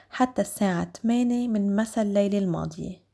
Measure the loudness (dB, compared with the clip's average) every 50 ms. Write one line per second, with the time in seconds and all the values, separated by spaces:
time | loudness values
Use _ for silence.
0 | -20 _ -2 0 0 0 0 -2 -4 -4 -2 0 0 0 2 0 -2 -4 -6 -4
1 | -2 0 2 2 2 2 0 0 0 0 0 0 2 2 2 2 0 0 0 0
2 | 0 2 2 2 2 2 2 2 2 0 0 -2 -4 -6 -8 -8 -10 -10 -10 -12
3 | _ _